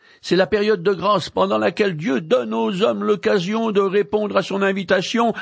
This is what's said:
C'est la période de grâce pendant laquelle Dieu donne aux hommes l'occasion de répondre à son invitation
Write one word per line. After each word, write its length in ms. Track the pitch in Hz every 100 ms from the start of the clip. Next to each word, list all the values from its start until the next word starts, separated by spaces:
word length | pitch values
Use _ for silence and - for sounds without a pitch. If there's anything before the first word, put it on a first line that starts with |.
| _ _
C'est 140 | - 180
la 100 | 180
période 360 | 208 208 208
de 100 | 170
grâce 380 | 185 190 196 -
pendant 280 | - 190 214
laquelle 380 | 214 170 202 156
Dieu 240 | 190 254
donne 320 | 160 247 226
aux 300 | 226 226 185
hommes 220 | 233 208
l'occasion 680 | 208 208 214 208 175 220 226
de 100 | 202
répondre 560 | 196 202 202 214 208 196
à 60 |
son 200 | - 196
invitation 680 | 196 196 175 190 175 233 233 -